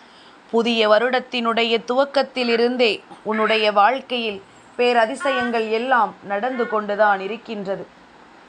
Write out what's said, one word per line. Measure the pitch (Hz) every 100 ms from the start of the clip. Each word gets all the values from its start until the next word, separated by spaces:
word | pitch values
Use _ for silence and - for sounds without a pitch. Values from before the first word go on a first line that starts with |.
| - - - - -
புதிய | 226 233 226 214
வருடத்தினுடைய | 214 240 254 254 247 233 226 233 226
துவக்கத்திலிருந்தே | 226 247 277 269 269 262 240 226 240 247 240 185 - -
உன்னுடைய | 196 220 214 220 214
வாழ்க்கையில் | 202 208 262 - 247 226 196 - - -
பேரதிசயங்கள் | - 247 240 226 269 294 254 240 233 220
எல்லாம் | 220 254 247 202 180 185
நடந்து | 202 247 262 233
கொண்டுதான் | 214 208 202 214 196 190
இருக்கின்றது. | 226 - 214 196 185 - - - - - -